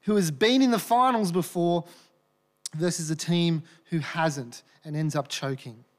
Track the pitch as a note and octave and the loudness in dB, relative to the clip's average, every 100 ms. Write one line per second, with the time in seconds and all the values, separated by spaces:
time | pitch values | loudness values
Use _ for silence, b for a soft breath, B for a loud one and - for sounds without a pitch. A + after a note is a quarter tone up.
0 | - G#3 E3+ C#3 A3 C4 C4 A3+ - A#3 | 2 2 0 2 2 4 4 2 2 2
1 | B3+ A#3+ G3 F3 E3 F3+ E3+ E3+ E3 B | 4 2 0 -2 -2 -2 0 0 -4 B
2 | B _ _ _ _ _ - D#3 F3 E3+ | B _ _ _ _ _ -14 -4 -2 -2
3 | D#3 D#3 - F3 E3+ E3 D#3 b _ E3 | -4 -4 0 2 4 2 -4 b _ -4
4 | C#3 F3 D#3+ C#3 A#2+ - b b D#3 D3+ | -4 -2 0 -2 -10 -14 b b -8 -2
5 | D#3 D3 C3+ - C#3 C3 C3 A2+ B2 | -2 -2 -4 -6 -6 -6 -10 -18 _